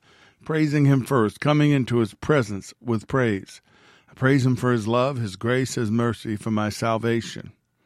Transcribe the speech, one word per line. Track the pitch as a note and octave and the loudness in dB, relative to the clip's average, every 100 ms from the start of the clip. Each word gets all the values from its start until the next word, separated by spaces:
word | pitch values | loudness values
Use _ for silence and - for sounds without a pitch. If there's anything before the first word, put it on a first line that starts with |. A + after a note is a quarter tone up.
| _ _ _ _ | _ _ _ _
praising | - D#3 D#3 D3 C#3 | -6 -2 0 4 4
him | C3+ | 4
first, | A2 C#3 G#2 - | 2 2 2 0
coming | D3 D3+ D3 | 0 2 4
into | C#3+ A#2 A#2+ | 2 0 0
his | A2 | -2
presence | - - D3+ G#2+ G2+ - - | -4 0 2 2 -6 -12 -14
with | - A2+ - | -4 -4 -2
praise. | C3+ A#2+ G2 - - _ _ _ _ _ | -2 0 -2 -6 -20 _ _ _ _ _
I | |
praise | - C3 C#3 B2+ | -2 2 4 2
him | B2 | 0
for | B2 | 0
his | A#2+ G#2 | 0 0
love, | A#2+ C3 C3+ | 0 0 -2
his | A2 F#2+ | -8 -6
grace, | A2+ B2+ C3+ | -2 -2 -2
his | - A2 | -4 -2
mercy, | A#2 A#2 G#2+ - G#2 | 0 -2 -4 -6 -8
for | A2+ | -4
my | G#2+ G#2+ | -2 -4
salvation, | G#2 A#2 A2+ A#2 A#2 A2 - - _ _ _ | -4 -4 -2 -2 -2 -4 -14 -16 _ _ _